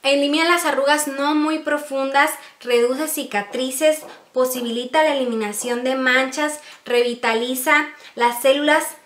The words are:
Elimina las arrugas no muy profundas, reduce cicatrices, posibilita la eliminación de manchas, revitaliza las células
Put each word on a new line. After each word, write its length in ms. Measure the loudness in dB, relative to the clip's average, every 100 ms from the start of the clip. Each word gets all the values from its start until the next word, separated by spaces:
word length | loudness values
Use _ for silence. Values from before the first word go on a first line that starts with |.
Elimina 460 | 2 2 2 2 2
las 160 | 2
arrugas 420 | 2 0 2 2 0
no 280 | -2 0
muy 240 | 0 0 -2
profundas, 720 | -2 -4 -2 -4 0 2 2 0 -14 _
reduce 460 | 0 2 2 0 -4
cicatrices, 920 | -4 -4 -4 -4 -6 -6 0 2 2 -6 -20 _
posibilita 720 | -2 -2 -2 -4 -6 -2 2
la 120 | 2
eliminación 720 | 2 -2 -2 -4 -6 -4 -2
de 120 | -2 0
manchas, 640 | 2 2 0 -2 -4 -4 -14 -20 -2
revitaliza 1000 | 0 0 0 -2 -2 -2 -2 2 2 2 -10 -18
las 260 | -2 0 2
células 460 | 4 4 4 2 0 -12